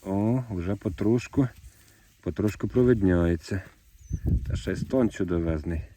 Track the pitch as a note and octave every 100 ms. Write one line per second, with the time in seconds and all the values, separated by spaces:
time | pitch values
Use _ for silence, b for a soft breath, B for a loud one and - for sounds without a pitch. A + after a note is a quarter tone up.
0 | G2 G2 G#2+ B2+ B2 F#2+ E2+ G2+ G#2 F2
1 | G2+ A#2+ - - C3 b b b b b
2 | b b - E2+ G#2 - G#2+ B2+ B2 A#2
3 | F#2+ F2+ E2+ E2+ - G2 B B _ _
4 | - - - - - - - F#2+ - C3+
5 | A2+ - F2+ F2 E2 D#2+ D#2+ D#2+ -